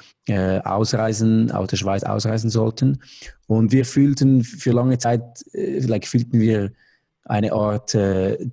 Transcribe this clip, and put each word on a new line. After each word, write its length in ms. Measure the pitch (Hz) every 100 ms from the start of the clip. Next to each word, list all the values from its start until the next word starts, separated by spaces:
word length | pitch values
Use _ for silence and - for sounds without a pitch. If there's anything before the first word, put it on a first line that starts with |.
| - _ -
äh, 320 | 101 92 95
ausreisen, 920 | - 98 110 113 110 110 113 110 113
aus 180 | 101 95
der 80 | -
Schweiz 260 | 98 98
ausreisen 480 | 95 107 110 113 113
sollten. 480 | 113 110 110 131 139 - - - - -
Und 240 | 110 110
wir 140 | 135 123
fühlten 580 | - 139 135 135 131
für 300 | 117 - 131
lange 260 | 120 127 123
Zeit, 220 | 120 120 - - -
äh, 280 | - - 147
vielleicht 240 | 123 104 -
fühlten 340 | 123 117 120
wir 320 | 110 110 101 - _ _ _ _
eine 280 | - 104 107
Art, 440 | - 107 104 - 110
äh, 540 | 98 95 95 - 123